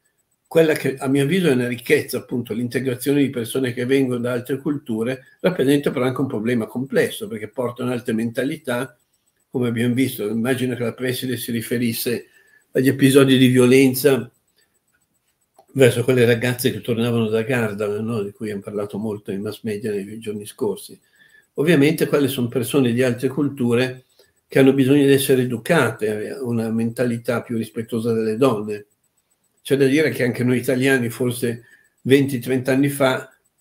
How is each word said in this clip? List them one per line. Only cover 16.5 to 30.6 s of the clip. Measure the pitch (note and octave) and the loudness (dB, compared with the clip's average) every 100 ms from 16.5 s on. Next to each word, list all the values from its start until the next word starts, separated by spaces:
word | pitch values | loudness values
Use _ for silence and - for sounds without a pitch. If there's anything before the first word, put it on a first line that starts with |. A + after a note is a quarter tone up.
| B2 B2+ | -2 -2
che | G#2+ | -2
tornavano | - A2+ A#2+ A#2 A2 | -4 -2 -2 0 0
da | A2 | 0
Gardaland, | A2+ B2+ A2 G2+ G#2 G#2 | -2 -2 -2 -4 -4 -4
no? | A2 A#2 | -4 -6
Di | G2+ | -6
cui | - G#2+ | -8 -10
hanno | G2+ | -8
parlato | G2 G#2 G#2 G2+ | -8 -8 -8 -8
molto | A2 G#2 - | -8 -8 -8
in | G2 | -8
mass | G#2+ G#2 | -8 -10
media | A2+ G#2 A2 | -8 -8 -6
nei | G2+ G2+ A2+ | -6 -8 -12
giorni | A2+ G#2+ G#2 | -10 -10 -12
scorsi. | - A2 F#2+ - - _ _ _ _ _ | -8 -6 -6 -12 -20 _ _ _ _ _
Ovviamente | - D3 D#3+ C#3+ D#3+ - | -2 2 4 4 2 0
quelle | D3 C#3 | 2 0
sono | C3 A#2+ | -2 -4
persone | C3 A#2 D3 B2 | -4 -2 2 2
di | A#2 | 2
altre | B2+ A#2+ C3+ | 0 0 -2
culture | C3 C#3+ C#3+ A#2+ A#2 B2+ B2+ _ _ _ _ _ | -2 -4 -2 0 2 0 -4 _ _ _ _ _
che | C#3 | 6
hanno | C3+ | 6
bisogno | C3+ C3 D3 | 6 6 6
di | C#3 | 6
essere | C#3 C#3 C3 | 4 4 2
educate | B2+ A#2 - E3+ A#2+ A#2 G#2+ G#2+ G#2 | 2 -2 0 2 2 0 -4 -4 -6
a | G#2+ | -8
una | B2+ A#2 A2+ | -4 -2 -2
mentalità | A2+ A#2 A#2 B2 A#2 A#2 A#2 | -2 -2 -2 -4 -2 -4 -4
più | - A#2 | -4 -6
rispettosa | A2+ - A2+ A#2 A#2 | -6 -8 -6 -4 -2
delle | A2+ A2+ A2 | -2 -2 0
donne. | C3 A2 G#2+ G#2 - _ _ _ _ _ _ _ | 2 0 -4 -10 -12 _ _ _ _ _ _ _
C'è | - C3+ | -2 2
da | C3+ | 4
dire | C#3+ D3+ | 2 0
che | A#2 | 0
anche | B2+ A#2 | -2 0
noi | B2 | 0
italiani, | B2+ | 0